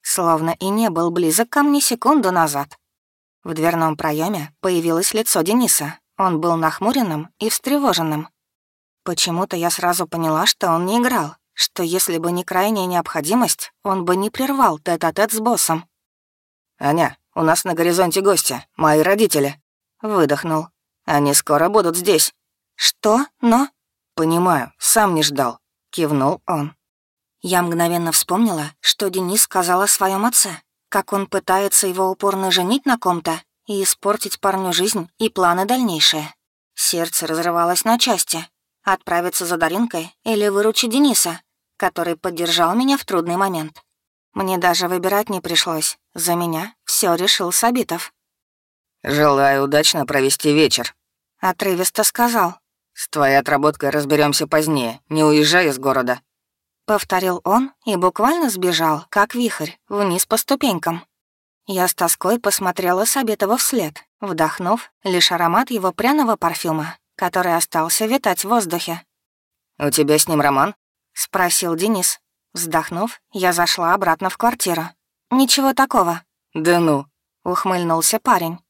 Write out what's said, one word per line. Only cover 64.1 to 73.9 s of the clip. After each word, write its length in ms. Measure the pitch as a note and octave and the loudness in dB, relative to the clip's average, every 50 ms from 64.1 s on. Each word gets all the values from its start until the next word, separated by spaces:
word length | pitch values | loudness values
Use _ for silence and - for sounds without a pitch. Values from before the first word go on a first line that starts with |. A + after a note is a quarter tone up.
| _ _ | _ _
вдохнув 720 | - G3 E3+ D#3+ D#3+ D#3+ - - F#3 F3 G#3+ A#3 - - _ _ | -8 -8 -2 0 0 -2 -2 -4 -2 -2 -2 -2 -4 -18 _ _
лишь 300 | _ G3 F3+ F3 E3+ - | _ -2 0 2 2 0
аромат 400 | F3 E3+ F3 E3 F3 G#3+ C4+ - | 0 0 0 2 2 0 0 0
его 200 | B3 G#3 F#3 F#3 | -4 -2 -2 -2
пряного 440 | F3 - G#3+ B3 D4 D4+ C#4 A3+ G#3+ | -2 0 0 0 2 2 2 0 0
парфюма, 600 | - - E3+ E3 - - E3+ D#3 D#3 D3+ E3 - _ _ _ _ | 0 -2 -4 -4 -2 -4 -4 -4 -4 -6 -8 -12 _ _ _ _
который 400 | - F#3+ F3 - F#3+ F3+ F3+ E3 | -6 -6 -2 -2 -2 0 0 0
остался 500 | E3+ E3 _ - E3 D#3 E3+ - - A3 | 0 -2 _ -2 -2 0 0 -2 -2 0
витать 380 | A3 B3+ C#4 - G#3 F3+ - - | 0 0 0 0 0 -2 -2 -2
в 40 | G3 | 0
воздухе. 540 | A#3 A#3 G3 E3 E3+ E3+ - - E3 E3+ - _ _ _ _ _ _ _ _ _ _ _ _ _ _ - | 0 0 0 -2 -6 -6 -6 -8 -10 -10 -12 _ _ _ _ _ _ _ _ _ _ _ _ _ _ -4
«У 120 | D3 D3 | -2 0
тебя 260 | C#3 D#3 D3 C#3+ D3+ | 2 2 4 4 4
с 120 | D3+ - F3+ | 2 2 0
ним 120 | D#3+ D3 | 0 2
роман?» — 360 | C#3+ C#3+ C#3 C3+ C#3+ G3+ - _ _ _ _ _ _ _ | 2 2 4 4 2 0 -2 _ _ _ _ _ _ _
спросил 600 | _ - - - - F#3+ F3+ F3 F3 - F#3 E3+ E3 | _ -10 -10 -6 -2 0 0 0 0 -2 -2 -2 -2
Денис. 460 | D#3+ F#3 G#3+ A3+ F#3 F3+ - - - _ _ _ _ _ _ _ | -2 0 0 0 0 -2 -4 -4 -6 _ _ _ _ _ _ _
Вздохнув, 640 | F3 E3+ E3 E3 D#3+ D#3 - E3+ E3+ G#3 A#3+ - - _ _ | -8 -6 -2 -2 -2 -2 -2 -4 -4 -4 -6 -6 -14 _ _
я 200 | - G3+ F#3 F3+ | -6 0 0 0
зашла 400 | E3+ F3 F3 - - - E3+ E3 | 2 2 0 0 0 0 2 0